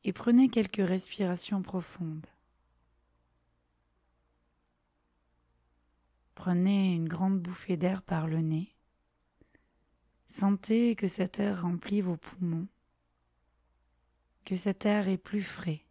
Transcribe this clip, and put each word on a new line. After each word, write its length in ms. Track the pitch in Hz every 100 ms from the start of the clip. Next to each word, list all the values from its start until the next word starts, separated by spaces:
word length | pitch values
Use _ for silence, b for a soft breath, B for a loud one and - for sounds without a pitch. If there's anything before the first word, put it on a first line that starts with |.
et 100 | 214
prenez 360 | 180 240 240 262
quelques 380 | 233 196 - 185
respirations 720 | 185 - - 185 175 - 196
profondes. 640 | 180 190 170 - 165 156 - _ _ _ _ _ _ _ _ _ _ _ _ _ _ _ _ _ _ _ _ _ _ _ _ _ _ _ _ _ _ _ _ _ _ _ _ _ _ _ _ -
Prenez 600 | 180 175 185 202 190 170
une 120 | 165
grande 320 | 170 190 190
bouffée 380 | 175 180 - 175
d'air 240 | 180 190
par 260 | - 165 160
le 120 | 160
nez. 360 | 160 156 190 _ _ _ _ _ _ _ b b b b _ _ _ _ _
Sentez 680 | - 196 196 - 226 240 220
que 100 | 190
cet 340 | - 185 -
air 220 | 208 185
remplit 400 | 175 175 - 202
vos 160 | 180 165
poumons, 500 | - - 175 165 185 _ _ _ _ _ _ _ _ _ _ _ _ _ _ _ _ _ -
que 100 | 185
cet 320 | 202 190 208
air 200 | 208 190
est 120 | 185
plus 240 | - 208
frais. 420 | 185 - 180 151 _